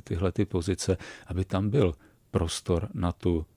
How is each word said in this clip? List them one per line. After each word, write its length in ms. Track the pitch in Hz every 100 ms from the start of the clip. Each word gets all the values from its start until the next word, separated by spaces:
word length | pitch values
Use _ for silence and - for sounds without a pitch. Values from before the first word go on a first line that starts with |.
tyhle 280 | - 90 92
ty 120 | -
pozice, 520 | 101 92 87 90 - 92 - - -
aby 180 | 90
tam 260 | 92 95 104
byl 240 | 120 95 78 - _ _
prostor 580 | 90 82 - - 85 -
na 180 | - 87
tu 340 | - - 82 78